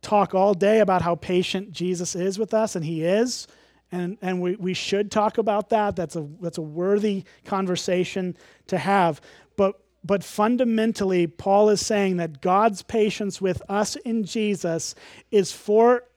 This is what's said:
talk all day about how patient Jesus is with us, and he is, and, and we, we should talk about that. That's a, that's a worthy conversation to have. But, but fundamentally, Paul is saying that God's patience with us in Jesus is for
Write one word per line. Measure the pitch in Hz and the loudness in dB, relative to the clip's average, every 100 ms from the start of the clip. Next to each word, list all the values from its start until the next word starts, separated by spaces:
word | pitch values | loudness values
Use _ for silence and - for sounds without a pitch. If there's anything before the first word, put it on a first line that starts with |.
talk | - 214 196 190 | 2 2 2 2
all | 196 | 2
day | 190 196 220 | 4 4 4
about | 202 185 | 4 2
how | 170 170 | 2 -2
patient | - 180 180 190 208 | 0 0 0 -4 -6
Jesus | 160 180 180 175 | -6 -4 -4 -4
is | 185 185 190 | -4 -4 -2
with | 220 | -2
us, | 220 220 185 | 0 0 -4
and | |
he | 156 165 160 | -6 -2 0
is, | 196 247 233 - _ _ _ _ | 2 0 -4 -12 _ _ _ _
and, | 180 175 208 | -8 -6 -6
and | 185 185 | -4 -2
we, | 180 180 | -2 -4
we | 180 | -4
should | 180 - 196 208 | -4 -2 -2 0
talk | 220 208 226 | 0 0 0
about | 220 208 214 | 0 0 0
that. | 220 208 196 | 0 0 -2
That's | 165 170 | -6 -6
a, | 147 151 | -10 -8
that's | 170 165 | -10 -8
a | |
worthy | 156 151 180 208 214 196 - _ - | -8 -4 0 2 0 -2 -6 _ -6
conversation | 196 190 175 - 180 180 - 185 165 - _ - | -4 -2 -2 0 0 0 -2 -6 -8 -16 _ -4
to | 185 | -4
have. | 147 196 170 147 - - _ - | 2 4 4 0 -12 -20 _ 0
But, | 196 196 _ _ | 0 0 _ _
but | 165 202 - | -2 -2 -2
fundamentally, | - 214 247 247 226 220 - 196 185 170 | 0 2 2 2 2 0 0 0 2 0
Paul | - - 196 214 | -2 2 4 6
is | 202 - | 4 0
saying | 214 196 180 | 0 0 0
that | 165 151 | -4 -4
God's | 190 185 226 196 | 2 4 4 0
patience | - 226 214 - 202 185 | -4 0 0 0 -6 -4
with | 190 180 - | -4 -4 -4
us | 202 208 294 | -2 -2 -4
in | 254 226 202 | -4 -4 -2
Jesus | - 214 196 175 165 - - - - _ | -2 -2 -2 -2 -4 -6 -14 -20 -20 _
is | 208 185 | 0 0
for | - - 208 233 247 247 | -4 0 4 6 4 0